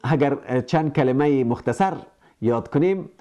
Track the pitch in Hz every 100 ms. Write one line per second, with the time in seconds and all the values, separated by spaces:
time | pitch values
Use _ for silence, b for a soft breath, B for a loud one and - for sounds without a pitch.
0 | - 151 139 139 - 127 123 160 156 143
1 | 131 131 147 139 117 117 - 113 190 160
2 | - _ b b 110 117 113 143 175 190
3 | - -